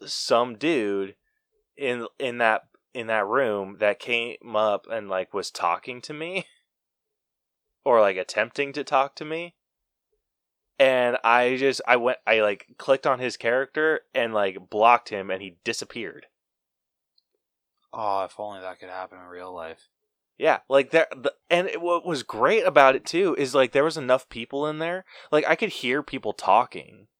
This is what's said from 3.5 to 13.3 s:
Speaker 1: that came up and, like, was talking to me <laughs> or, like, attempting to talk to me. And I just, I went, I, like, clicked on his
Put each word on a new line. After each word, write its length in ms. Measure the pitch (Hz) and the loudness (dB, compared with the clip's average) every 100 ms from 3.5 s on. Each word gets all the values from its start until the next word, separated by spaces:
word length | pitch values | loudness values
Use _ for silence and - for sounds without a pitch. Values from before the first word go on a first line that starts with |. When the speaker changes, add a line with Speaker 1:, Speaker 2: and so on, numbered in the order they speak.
| 101 95 98 | -2 -6 -2
Speaker 1:
that 180 | 104 101 | 0 0
came 580 | - 117 117 - 117 107 | -2 -4 -4 -10 -6 0
up 300 | 107 101 - | 0 0 -4
and, 200 | 113 101 | -10 -4
like, 240 | 92 92 | -4 -4
was 160 | 101 - | -8 -8
talking 500 | - 87 90 - 123 | -4 -2 -2 -6 -14
to 140 | - | -14
me 320 | 151 165 185 - _ _ _ _ _ _ _ | -12 -8 -8 -10 _ _ _ _ _ _ _
<laughs> 680 | _ _ _ _ _ _ | _ _ _ _ _ _
or, 160 | 139 117 | 2 4
like, 160 | 101 92 | 4 2
attempting 560 | 90 104 113 - 139 | -4 -2 -2 -4 -6
to 100 | 143 | -6
talk 320 | 131 139 139 - | -2 0 0 -6
to 100 | 151 | -10
me. 280 | 165 175 _ _ _ _ _ _ _ _ _ _ _ _ - | -10 -10 _ _ _ _ _ _ _ _ _ _ _ _ 2
And 380 | 135 127 123 123 | 4 4 2 0
I 320 | 113 120 123 131 | 4 4 4 2
just, 240 | 135 123 120 | 0 0 2
I 80 | 123 | 2
went, 220 | 120 - 107 | 2 -2 2
I, 160 | 110 | 2
like, 240 | 104 98 - - | 2 -2 -10 -6
clicked 300 | - 135 151 | 0 2 2
on 120 | 127 | -2
his 200 | 127 | -4